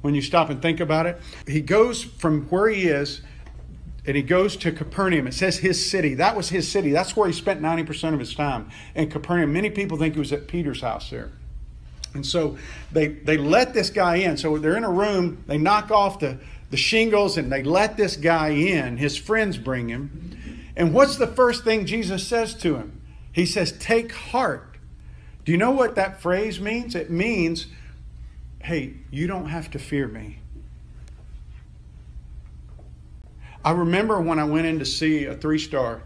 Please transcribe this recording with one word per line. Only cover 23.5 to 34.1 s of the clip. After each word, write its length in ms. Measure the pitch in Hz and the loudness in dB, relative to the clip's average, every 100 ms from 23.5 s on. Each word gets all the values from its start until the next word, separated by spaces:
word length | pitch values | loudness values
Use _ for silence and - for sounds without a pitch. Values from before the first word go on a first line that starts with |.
| 214 170 | 2 -2
"Take 400 | - - 226 233 | -2 2 2 2
heart." 680 | - - 247 226 139 - - - - - - - - - | -10 -2 0 0 -2 -10 -20 -18 -18 -18 -18 -18 -10 0
Do 80 | |
you 40 | 170 | 4
know 140 | 233 | 4
what 240 | 269 240 220 | 4 4 2
that 260 | 190 190 | -2 0
phrase 380 | 175 185 214 175 | 0 0 0 -4
means? 360 | 202 226 240 180 | -4 -4 -4 -6
It 140 | 156 | -2
means, 580 | 170 214 220 165 165 - - - - - - - - - - | 0 2 2 0 0 -8 -14 -16 -16 -16 -14 -16 -16 -16 -14
"Hey, 360 | - 160 131 - - | -4 -4 -4 -12 -12
you 160 | 135 175 | -6 -4
don't 200 | 170 151 | -4 -6
have 260 | 165 156 | -6 -6
to 80 | 139 | -10
fear 280 | - 143 127 | -4 -2 -2
me." 300 | 113 110 104 - - - - - - - - - - - - - - - - - - - - - - - - - - - - - - - - | -6 -14 -14 -16 -16 -16 -18 -18 -18 -16 -18 -16 -16 -16 -18 -18 -20 -20 -20 -18 -16 -16 -16 -16 -18 -18 -18 -18 -20 -20 -20 -20 -18 -18 -2
I 80 | 151 | 2
remember 480 | 175 170 180 220 | 4 4 2 2